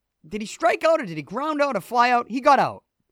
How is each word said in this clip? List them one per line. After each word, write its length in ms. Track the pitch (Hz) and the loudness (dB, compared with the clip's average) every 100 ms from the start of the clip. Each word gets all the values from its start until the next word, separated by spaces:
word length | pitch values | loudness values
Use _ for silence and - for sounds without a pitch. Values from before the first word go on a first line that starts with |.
| _ _ 156 | _ _ -14
did 140 | 208 | -12
he 60 | 208 | -12
strike 360 | - 330 381 | -4 -2 0
out 180 | 320 320 | 0 0
or 40 | |
did 120 | 202 156 | -2 -8
he 60 | |
ground 380 | 143 220 302 302 | -8 -6 -4 -2
out 140 | 285 | -2
or 60 | 208 | -2
fly 280 | - 240 247 | -2 2 4
out? 200 | 240 240 | 2 0
He 120 | 254 | 0
got 180 | 285 262 | 4 4
out. 240 | 143 98 _ _ _ | 2 -4 _ _ _